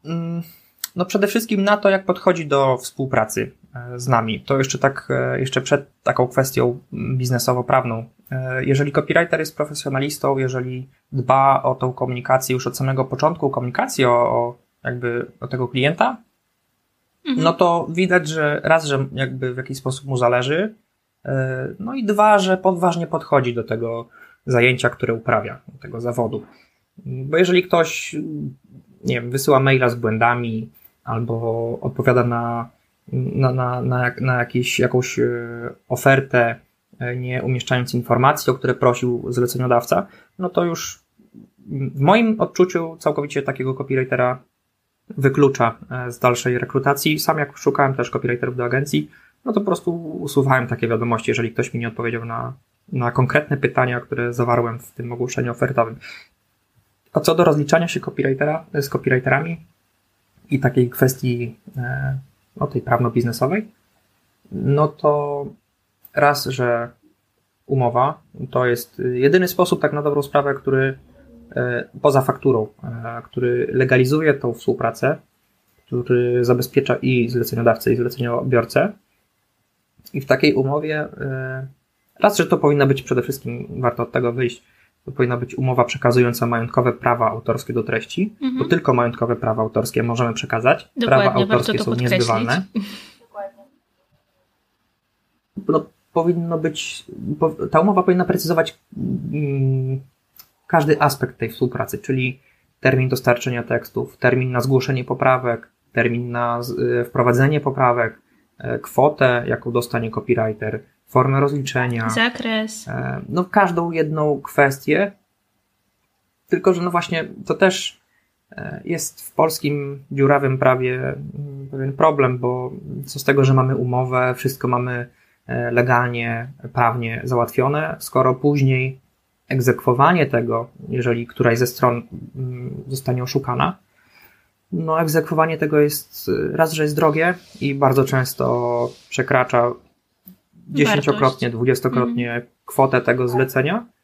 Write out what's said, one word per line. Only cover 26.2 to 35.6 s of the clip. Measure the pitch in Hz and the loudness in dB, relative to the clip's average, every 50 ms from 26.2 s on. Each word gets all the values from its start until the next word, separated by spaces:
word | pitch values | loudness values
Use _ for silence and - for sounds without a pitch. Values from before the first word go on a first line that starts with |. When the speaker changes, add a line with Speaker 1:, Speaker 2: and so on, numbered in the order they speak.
| - - - - - - - _ _ _ _ _ _ _ _ - - | -2 -2 -2 -6 -10 -12 -20 _ _ _ _ _ _ _ _ -18 -14
Speaker 1:
Bo | 135 127 127 131 139 151 | -12 -10 -8 -6 -2 2
jeżeli | 160 185 175 180 185 180 | 2 4 4 4 2 2
ktoś, | 180 - 170 165 165 - - - - - 151 156 160 156 147 147 143 135 _ _ _ - - _ _ _ _ - | 2 2 2 2 0 -2 -8 -10 -8 -8 -8 -8 -6 -8 -8 -8 -8 -10 _ _ _ -20 -20 _ _ _ _ -6
nie | - 127 123 | -4 -4 -4
wiem, | 117 120 | -4 -4
wysyła | 123 135 135 - 147 131 | -4 -2 2 4 4 4
maila | 135 135 135 131 127 120 | 6 4 4 4 4 2
z | 113 | 0
błędami | 120 113 110 113 110 117 120 120 120 120 117 110 110 110 - _ _ _ _ _ _ _ | 0 -2 -2 0 2 2 2 2 0 -2 -4 -4 -6 -6 -8 _ _ _ _ _ _ _
albo | 139 113 113 120 117 117 113 117 117 113 117 117 117 120 - | -6 -4 -4 -4 -4 -4 -4 -2 -2 -2 -2 -4 -4 -6 -4
odpowiada | - 139 - - 113 - 123 123 120 | -6 -6 -4 0 0 2 4 4 2
na, | 120 120 117 117 117 117 117 117 117 _ _ _ _ _ _ _ - - | 2 0 -2 -2 -4 -4 -6 -6 -10 _ _ _ _ _ _ _ -8 -6
na, | 127 127 - - - 135 131 127 | -4 -4 -4 0 2 2 2 2
na, | 131 127 123 123 123 123 | 0 -2 -2 -2 -2 -2
na, | 127 127 123 123 | -2 0 0 0
jak-, | 123 120 - | -2 -2 -2
na | 127 131 127 123 | 0 0 0 0
jakieś, | 120 120 - 123 123 - - - | 0 -2 -2 -2 -2 -2 0 0
jakąś, | 127 123 120 127 127 131 - - | 0 2 2 0 0 0 0 0
e, | 120 120 120 120 120 117 117 117 | 0 0 0 -4 -8 -10 -10 -10